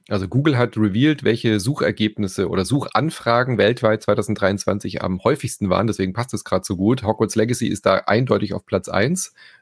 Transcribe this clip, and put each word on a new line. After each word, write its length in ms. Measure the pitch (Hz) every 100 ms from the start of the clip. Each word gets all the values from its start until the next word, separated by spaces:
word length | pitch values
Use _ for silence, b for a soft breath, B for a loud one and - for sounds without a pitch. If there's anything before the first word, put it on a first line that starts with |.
| -
Also 200 | 104 95
Google 280 | 120 151 123
hat 200 | 123 -
revealed, 480 | 107 98 147 151 -
welche 340 | 117 117 107
Suchergebnisse 880 | 95 147 - 98 107 - 98 - 90
oder 160 | 92
Suchanfragen 920 | 92 139 - - 151 - - 117 127 113
weltweit 440 | 104 120 113 110
zweitausenddreiundzwanzig 1000 | - 104 107 104 98 101 - 101 101 -
am 180 | 92 92 -
häufigsten 440 | 147 123 - 101
waren. 180 | 92 110
Deswegen 260 | 98 95
passt 200 | 92 127
es 120 | 104 -
grad 180 | 92 -
so 120 | 90
gut. 260 | 98 131
Hogwarts 320 | 98 110 110 110
Legacy 320 | 110 120 113
ist 180 | 95 95
da 120 | 95 -
eindeutig 460 | 104 127 104 98
auf 120 | 92 -
Platz 220 | 98 -
eins, 460 | 92 120 180 - _ b b